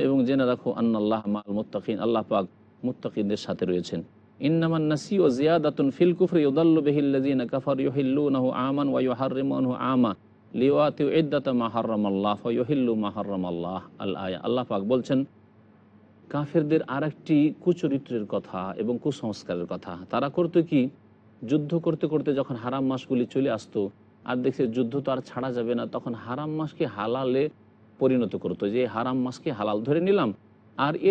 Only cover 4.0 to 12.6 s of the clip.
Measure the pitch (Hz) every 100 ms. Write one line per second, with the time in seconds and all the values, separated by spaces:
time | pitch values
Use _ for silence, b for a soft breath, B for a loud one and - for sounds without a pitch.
4 | 80 - - - 139 165 165 165 151 151
5 | - 196 165 123 151 170 151 143 143 -
6 | 175 175 185 175 143 139 165 160 147 147
7 | 143 135 135 135 120 135 135 135 139 135
8 | 131 135 147 135 127 127 127 139 143 127
9 | 131 123 135 131 135 135 131 123 123 131
10 | 120 92 - - - - 127 143 151 -
11 | 147 156 156 143 135 123 113 117 113 110
12 | 104 98 104 104 120 117